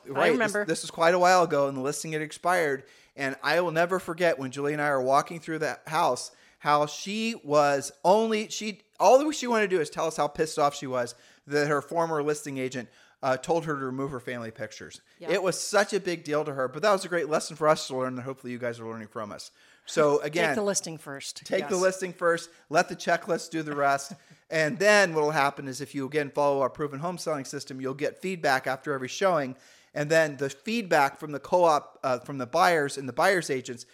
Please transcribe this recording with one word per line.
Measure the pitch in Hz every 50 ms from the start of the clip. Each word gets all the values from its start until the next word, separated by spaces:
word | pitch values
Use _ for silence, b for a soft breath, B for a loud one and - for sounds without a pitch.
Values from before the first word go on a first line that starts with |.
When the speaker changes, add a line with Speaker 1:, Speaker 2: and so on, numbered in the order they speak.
| -
Speaker 1:
I | 123
Speaker 2:
Right. | 139 - 170
This, | 175 -
Speaker 1:
remember. | 247 226 208 190 208 208
Speaker 2:
this | - - -
was | - 165
quite | - 170 165 170 180
a | 180
while | 175 180 185 185 170
ago, | - 151 143 139
and | 139 139
the | 131
listing | 131 143 147 - - 160 160
had | 151 156
expired. | 151 - - - 175 180 180 165 143 135 135 135 b b b b b b
And | - 139 139 - - -
I | 143 156 170
will | 180 170
never | 156 165 175 175 190 180
forget | - - 165 165 180 165 156 -
when | 135 131
Julie | 131 143 143 143 151
and | 151
I | 147
are | 147 139 131
walking | 127 131 135 147 156 - 175 165
through | - 170 160 156
that | 151 131 120 - _
house, | 156 156 160 175 143 127 - - - b b b b b
how | b - 147 147 147 151
she | 147 - - - 196 202 220 220 226 233 - -
was | 143 147 151 147 143 143 135 120 - - _ -
only, | 170 196 220 226 226 220 214 190 156
she, | - - 208 220 196 - _ _ _ -
all | 165 196 247 269 302
that | 311 294
she | - 254
wanted | 240 233 220 208 185
to | 185
do | 180
is | 147 151
tell | - 160 160
us | 160 -
how | - 147
pissed | 147 - - 160 156 -
off | 156 147 143 -
she | - 147
was | 131 127 123 120 117 b b b b b b b
that | 143 143 147 147
her | 151 151 143
former | 135 - 165 170 165 165 160 151 143
listing | 147 151 151 - 147 135
agent, | 135 127 127 135 127 113 - b b b b b b
uh, | - 135 131
told | 131 - - 165 170 156
her | 160 147
to | 139 135
remove | 131 127 135 139 135
her | 135 120
family | - 135 123 120 117 110
pictures. | 110 - 110 110 - - - 76 - - b b b b
Speaker 1:
Yeah. | 170 160
Speaker 2:
It | 170 196 180
was | 185 160 -
such | - - 208 196 208 208
a | 214 190
big | 170 180 170 165 -
deal | 147 147 151 143
to | 151 139
her, | 135 131 127
but | 131 151 165
that | 214 202
was | 185 190
a | 170
great | 175 170 143
lesson | 151 151 170 - - 165
for | - 151
us | 151 156 156 -
to | - 135
learn | 131 127 127 127
that | 123
hopefully | 120 135 135 - - 123 123
you | 117
guys | 123 120 117 117
are | 113
learning | 113 113 113 110 104
from | - 120 107 101 85
us. | 69 - - b b b b b b b
So | - - 165 151 147 143 147
again, | 147 151 151 165 170 156
Speaker 1:
Take | 139
the | 226
listing | 208 202 190 - - 180 165
first. | 147 - 151 139 139 - - - - -
Speaker 2:
take | - 180 190 -
the | - 190
Speaker 1:
Yes. | 180
Speaker 2:
listing | 185 185 185 185 190 180 170
first, | - 180 170 170 165 - b b b b b
let | 143 170 180
the | - 185
checklist | 180 - 185 170 165 - - 165 160 - -
do | - 160
the | 156 151 147
rest. | 143 139 139 139 139 - - 175
Speaker 1:
<laughs> | b b b b b b -
Speaker 2:
And | 165 160 156 151 - -
then | 196 208 208 202 196 175 160
what | 156 151
will | 147
happen | 156 151 135 143 - - 139
is | 135 127 131
if | 143 - -
you, | 143 135
again, | 127 139 151 147 135
follow | - 147 143 143 143 139
our | 135 123
proven | 143 - 151 143 139
home | 135 160 185 180 165
selling | - 165 156 139 127
system, | - - 139 - - 139 131
you'll | 131 131 131
get | 143 147 131 - -
feedback | - 185 190 170 151 147 135 131 -
after | 135 131 135 - 151 139
every | 131 127
showing. | 123 - - 196 190 175 151 139 127 127 b b b b b b b -
And | 147 147 151
then | 160 160 160 151 143
the | 131 143 135
feedback | - - _ 220 220 240 208 170 165 151 139 139 - -
from | 165 151 147
the | 135
co-op, | - - 185 180 175 165 151 139 - - - _ -
uh, | 135 127
from | 120 - - 143 135
the | 123
buyers | 117 139 165 185 180 170 156 143 139 -
and | - 143
the | 127 120
buyer's | 151 165 190 202 180 156 -
agents | 139 131 120 - 120 117 - b